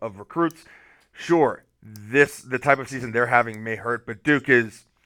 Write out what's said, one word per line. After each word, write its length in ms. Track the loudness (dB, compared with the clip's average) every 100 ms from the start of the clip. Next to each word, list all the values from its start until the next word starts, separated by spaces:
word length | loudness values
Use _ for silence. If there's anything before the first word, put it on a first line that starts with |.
of 180 | -14 -14
recruits, 460 | -10 -4 -4 -4 _ -20 _ _ _
sure, 520 | -14 0 2 2 0 _ _
this, 560 | -20 -20 -2 2 2 0
the 200 | -10 -2
type 200 | 0 0
of 100 | -2
season 240 | -10 -4
they're 140 | -2 2
having 360 | 2 0 -6
may 140 | -10 -8
hurt, 300 | -6 -8 -8
but 180 | -4
Duke 240 | 0 0 4
is 380 | 2 2 -6 _ _